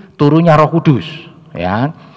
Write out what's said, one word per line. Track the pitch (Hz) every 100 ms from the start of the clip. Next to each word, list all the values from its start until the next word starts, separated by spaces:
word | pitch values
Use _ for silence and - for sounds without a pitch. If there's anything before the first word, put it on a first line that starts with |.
| - -
turunnya | 147 160 170 151
Roh | 151
Kudus, | 165 160 117 - - - - - -
ya. | 90 107 143 - -